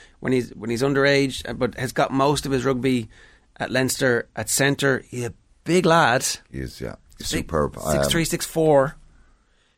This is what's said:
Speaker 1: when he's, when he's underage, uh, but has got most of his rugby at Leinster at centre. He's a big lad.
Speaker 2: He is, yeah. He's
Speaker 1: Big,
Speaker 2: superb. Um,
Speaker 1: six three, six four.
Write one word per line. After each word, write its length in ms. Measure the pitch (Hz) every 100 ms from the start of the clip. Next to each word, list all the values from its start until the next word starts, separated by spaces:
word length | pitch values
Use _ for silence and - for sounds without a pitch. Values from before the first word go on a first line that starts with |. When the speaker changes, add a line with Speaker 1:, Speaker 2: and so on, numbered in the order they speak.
| - -
Speaker 1:
when 120 | -
he's, 200 | 127 117
when 180 | - 107
he's 140 | 117
underage, 640 | 139 139 139 139 139 127 -
uh, 40 |
but 200 | 127 123 -
has 160 | 127
got 200 | - 143
most 340 | 135 139 147 147
of 60 |
his 120 | 135 123
rugby 440 | 131 131 127 113 - - _ _ -
at 100 | 113
Leinster 580 | 123 131 - 135 120 - -
at 140 | 110
centre. 540 | - 139 139 139 127 -
He's 160 | 123 120
a 80 | - _ _ -
big 200 | 175 175
lad. 400 | 170 143 127 - - -
Speaker 2:
He 80 | 65
is, 220 | 65 -
yeah. 140 | 60 - _ -
He's 100 | -
Speaker 1:
Big, 80 | 156
Speaker 2:
superb. 360 | - 78 71 -
Um, 140 | 76
Speaker 1:
six 160 | 73 71
three, 180 | 165 160
six 180 | 170 -
four. 480 | 165 156 143 135 - - - _ _ _ _ _